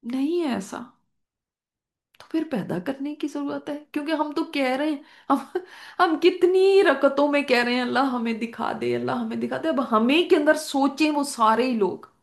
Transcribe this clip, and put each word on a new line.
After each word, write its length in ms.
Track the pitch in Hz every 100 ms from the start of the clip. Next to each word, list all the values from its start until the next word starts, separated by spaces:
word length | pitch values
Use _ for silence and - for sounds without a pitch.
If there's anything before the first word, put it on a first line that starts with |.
नहीं 360 | 240 262 277 349
है 60 | 311
ऐसा, 320 | 208 190 - 247 _ _ _ _ _ _ _ _ _ _ _ _ _
तो 60 | -
फिर 220 | 320 320
पैदा 300 | 214 - 180
करने 360 | 180 269 277
की 140 | 294 302
जरूरत 360 | 294 285 285 285
है। 180 | 294 294
क्योंकि 200 | 302 294
हम 200 | 302 302
तो 120 | 294
कह 300 | 320 294 262 262
रहे 140 | 302
हैं, 140 | 285 - - _
हम, 220 | 277 - 359 - - - -
हम 160 | 359 302
कितनी 640 | 339 359 349 370 381 392
रकतों 460 | 381 269 277 277 294
में 180 | 285 277
कह 160 | 240
रहे 120 | 240
हैं, 80 | 247
"अल्लाह, 220 | 247 240
हमें 340 | 269 247 233 220
दिखा 340 | 226 - -
दे, 220 | - 120
अल्लाह, 220 | 120 240 247
हमें 240 | 233 -
दिखा 180 | 233 262
दे।" 100 | 320
अब 120 | 269
हमें 480 | 247 220 233 302 349
के 80 | 339
अंदर 200 | 294 302
सोचें, 540 | - 277 277 277 302
वो 140 | 294
सारे 420 | 285 - 220 226 262
ही 80 |
लोग 400 | 233 185 - - _